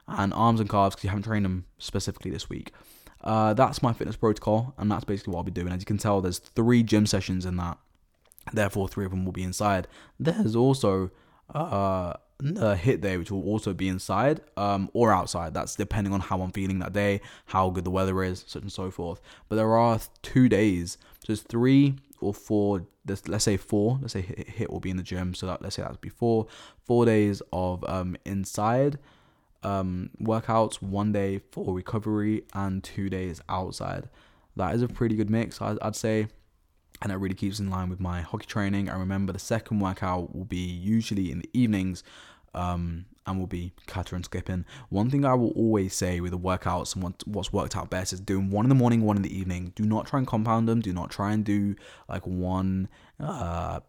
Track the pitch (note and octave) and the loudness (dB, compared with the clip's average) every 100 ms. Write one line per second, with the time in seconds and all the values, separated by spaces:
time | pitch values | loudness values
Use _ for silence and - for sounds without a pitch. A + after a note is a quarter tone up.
0 | - A3 G2 - A2+ A2+ G#2 G#2 G2 - | -8 -2 -2 4 4 4 2 4 2 2
1 | G2 G2+ G#2 G#2+ F#2+ F#2 F2+ _ - G2+ | -4 -4 -2 -2 0 -2 -8 _ -6 -4
2 | G2 - F#2+ - - - - - - - | -4 -6 -8 -8 -8 -10 -12 -20 -20 -20
3 | - - - A2 A2 G#2+ C3 C#3+ B2+ A#2 | -20 -10 -2 2 4 6 4 4 0 0
4 | - G#2+ A2+ G#2 - G#2+ B2 - G#2 G2 | -4 0 0 2 2 2 0 -2 0 0
5 | - G2 - E2+ F2+ F2 F2 F2+ F#2+ G#2 | -2 -4 -4 -4 -4 -4 -4 -4 -2 -2
6 | A2 G2+ F#2 F2+ - - A#2 B2 A2+ G#2+ | 2 2 2 -4 -4 2 6 6 6 4
7 | G#2+ G2+ F#2+ F#2 F#2 F2+ F2 - _ _ | 4 2 0 -4 -2 -4 -4 -8 _ _
8 | _ _ _ _ - A2+ G2+ G#2 F#2+ - | _ _ _ _ -6 0 0 0 -2 -2
9 | F#2+ F#2 F#2 F#2 F#2 F2 G#2 F#2+ E2+ - | -4 -2 -4 -4 -6 0 2 2 -2 -14
10 | - _ D3 F3+ E3 A2+ C3 C3+ G#2 F#2+ | -20 _ -2 2 2 4 4 4 2 2
11 | F#2 - _ _ _ D3 E3 G#2 G2 F#2+ | -2 -8 _ _ _ -8 -2 0 0 0
12 | F2 - _ _ C3+ G3 A2 G2 B2 F#2+ | -4 -8 _ _ -6 0 2 2 2 2
13 | G2 F#2 E2+ G2 F2 G#2+ G#2+ F2+ F#2+ F#2 | 0 -2 -2 -4 -2 -2 -2 -2 -2 -2
14 | - G2 C3 D#3 - - G2+ G2 F#2+ A2+ | -2 2 2 0 -4 -4 -2 0 -2 2
15 | A#2 F#2 - F2 E2 D#2+ - - G#2 A2 | 4 4 2 -4 -4 -6 -6 -6 -2 0
16 | G2+ G2 E2+ F#2+ F#2 G2+ F#2+ F#2+ F#2 G#2 | 0 -2 -2 -2 -2 -4 -2 -2 -2 0
17 | G2+ G2+ - - - G2 F#2 F2+ F2+ F#2+ | 0 0 -4 -20 -4 0 2 0 -2 0
18 | F#2+ F#2+ F#2 F#2 - E2+ G2 - F#2+ F#2 | 0 0 -2 -4 -10 -12 -10 -8 -8 -6
19 | F2 F2 - - - A2 A2 A2+ B2 A2 | -8 -8 -14 -20 -4 0 4 6 6 4
20 | - _ - C3+ B2+ G2+ G#2+ F2+ F2 - | -2 _ 0 6 8 8 6 2 -2 -10
21 | - - - G#2+ - A#2 B2+ C3+ C#3 C3+ | -18 -14 -6 -6 -2 2 6 8 6 2
22 | _ - G2+ G2+ - G#2+ G2+ G2 F2 _ | _ -6 -6 -6 0 2 2 0 -4 _
23 | - G2 - G#2 A2 G2 - G#2 G#2+ C3+ | -8 -6 -4 0 2 0 0 2 2 0
24 | C3 - F2 - - - A2 F#2 F2+ F#2 | -2 -6 -6 -8 -10 -8 -6 -4 -4 -4
25 | F2 F2+ F2+ F2+ F#2 - F#2+ - - - | -4 -4 -4 -4 -6 -6 -8 -8 -8 -10
26 | - - A#2 A2+ A2+ - - - - A#2+ | -14 -2 2 2 0 -10 -20 -20 0 4
27 | A#2 G#2+ G#2 G2 - F2+ F#2 F2+ - F#2 | 6 6 4 0 -4 -4 -2 -4 -4 -4
28 | F2+ F2+ - G2 F#2 - G#2 B2 C#3+ D3 | -4 -6 -6 -4 -4 -2 2 4 2 0
29 | - _ _ _ _ _ - G2 F#2 F2+ | -12 _ _ _ _ _ -4 -2 -2 -4
30 | - - A2 A2+ - A2+ A2 - G2 G2 | -6 -4 0 0 2 2 2 -2 -4 0
31 | G#2+ G#2 G2 G2 - - G3+ F#2 - A2 | 2 2 0 -2 -6 -6 -4 -4 -2 -4
32 | G#2+ G#2+ G#2 G#2+ - G2 G2 F#2+ - - | 0 0 2 -2 -4 -6 -2 -4 -6 -6
33 | G2 F#2 F#2 E2 - F#2+ F#2 F#2 F#2 F2+ | -4 -4 -6 -8 -6 -6 -6 -6 -6 -8
34 | - _ _ _ _ - F#2 A#2 A#2+ - | -10 _ _ _ _ -4 -2 0 0 0
35 | A#2 G#2+ G#2 A2+ A#2 - G#2+ G#2+ G#2+ G#2 | 2 2 2 0 0 -4 -6 -4 -4 -4
36 | A2+ A2 G#2+ - _ _ _ _ _ - | 0 0 -2 -8 _ _ _ _ _ -8
37 | G#2 F#2+ F#2+ F#2+ G2+ G2+ G2 F#2 F2+ F2+ | -6 -2 -2 -2 -4 -2 -4 -2 -4 -4
38 | F#2 F2 F2 G#2+ - A2 G2 G2+ G2 F#2+ | -4 -4 -6 -8 -6 -2 0 0 -2 -2
39 | F#2 F#2+ G2 F#2 - A2+ - G#2+ F#2+ F2+ | -2 0 -2 -4 -2 -4 0 -2 0 -2
40 | F#2+ F2+ E2+ - F#2+ F2+ F2+ F2 F#2+ A2+ | -2 -2 -4 -8 -6 -6 -4 -4 0 0
41 | A2 G2+ F2+ E2+ - B2 A#2+ G2+ F#2 F2+ | 0 -2 -2 -4 -4 0 2 2 -2 -4
42 | - - - - _ - F2+ F2 F2 E2 | -12 -20 -20 -20 _ -6 -4 -2 -4 -6
43 | F#2 - - F#2+ F#2 F2 F2 - - - | -12 -14 -6 -4 -4 -6 -8 -10 -10 -8
44 | F2+ F2 - F#2 - F2+ F2 - - F#2 | -6 -6 -6 -8 -4 -6 -6 -14 -4 0
45 | A#2 C#3 C#3 B2+ A2+ - A2+ G#2+ F#2 - | 2 2 4 4 2 4 4 4 2 0
46 | F#2 F2 F2 F2+ F#2 F#2 F#2 F2+ - F#2+ | 0 0 -2 -2 -2 0 0 -2 -4 -4
47 | F2+ - - G2+ F#2+ G2 D#2 G2+ - F#2 | -6 -6 -6 -6 -2 -2 -2 -4 -4 -4
48 | F#2 F#2 G2 G2 G2 G2+ B2 C3+ A#2+ A#2 | -4 -6 -2 0 2 2 6 6 6 6
49 | G#2+ G2+ F#2+ F#2+ F#2 F2+ F2+ - G#2+ A2 | 4 2 0 -4 -4 -4 -6 -2 0 0
50 | - C#3+ B2+ A#2 A2 A2+ A2+ A#2 G#2 F2+ | 0 -2 0 0 2 2 2 2 0 -4
51 | - - G2+ G#2+ G#2 G2+ G2+ G2 - - | -6 -4 0 0 2 2 0 -4 -12 -20
52 | - F#2+ F#2+ F2+ F2+ F#2 F#2+ F#2+ F#2+ - | -10 -8 -4 -4 -2 0 0 0 -4 -8
53 | - _ D3 C3+ F2 E2+ E2 E2+ | -20 _ -8 -6 -4 -4 -4 -6